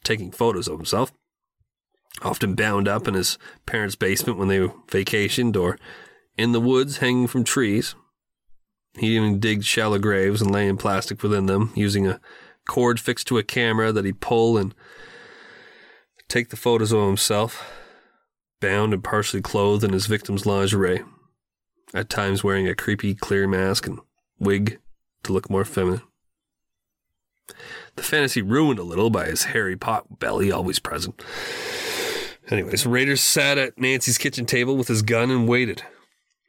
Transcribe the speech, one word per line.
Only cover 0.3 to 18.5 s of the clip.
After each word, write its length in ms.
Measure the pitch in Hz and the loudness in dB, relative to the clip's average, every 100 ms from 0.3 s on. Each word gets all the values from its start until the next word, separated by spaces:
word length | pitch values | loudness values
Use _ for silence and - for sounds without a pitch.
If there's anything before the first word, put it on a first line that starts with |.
photos 360 | - 117 92 85 | -2 0 0 -4
of 100 | 78 | -6
himself, 340 | 82 101 131 - _ _ _ _ _ _ _ _ _ - | -2 -2 -2 -6 _ _ _ _ _ _ _ _ _ -10
often 320 | - - 104 | -6 -4 -2
bound 340 | 92 107 101 101 | 0 0 0 0
up 200 | 101 - | 0 -2
in 60 | |
his 240 | 95 90 - - - - | -2 -2 -4 -10 -20 -6
parents' 300 | 117 104 98 | -4 -4 -2
basement 420 | 95 95 - 98 | -2 0 -2 -2
when 100 | 98 | 0
they 200 | 95 92 - - | 2 0 -4 -4
vacationed 680 | 98 98 110 101 - 120 101 | -2 0 0 0 0 0 2
or 220 | 87 - - - - _ _ - | 0 -2 -8 -20 -20 _ _ -2
in 160 | 117 | 0
the 80 | 117 | 2
woods 380 | 120 131 139 139 | 4 4 2 0
hanging 280 | 127 123 123 | 2 2 2
from 160 | 127 | 0
trees. 500 | 117 - 113 107 - - _ _ _ _ _ - _ _ _ - | 0 2 2 0 -2 -8 _ _ _ _ _ -20 _ _ _ -4
He'd 160 | 110 | 0
even 260 | 113 107 98 | 2 2 2
dig 240 | 110 107 | 2 0
shallow 340 | 101 - 110 101 | 0 0 2 2
graves 440 | 104 98 95 104 | 2 2 2 2
and 80 | 101 | 2
lay 180 | 101 101 | 2 2
in 80 | 98 | 0
plastic 460 | 107 95 - 98 | 0 -2 -2 -4
within 240 | 104 104 95 | 0 0 2
them, 260 | 98 113 | 2 0
using 320 | - 104 101 95 | 0 0 2 0
a 140 | 90 - - - _ - | -2 -8 -20 -20 _ -6
cord 320 | - 120 117 | 0 2 2
fixed 260 | - 120 - | -2 -4 -2
to 100 | 123 | -2
a 40 | |
camera 480 | - 131 117 110 113 | 0 0 0 2 2
that 140 | 107 | 2
he'd 160 | 98 - | 0 -2
pull 380 | - 117 117 113 | 0 2 4 4
and 160 | 98 - - - - - - - - - - - - - _ _ - | 0 -6 -18 -20 -20 -20 -20 -20 -20 -20 -20 -20 -20 -20 _ _ -4
take 220 | 120 120 | -2 -2
the 60 | 117 | -2
photos 360 | 123 113 110 | 2 4 4
of 140 | 110 101 | 4 4
himself, 640 | 101 - 104 113 - - - - - _ _ _ _ _ | 2 2 2 0 -4 -16 -18 -20 -20 _ _ _ _ _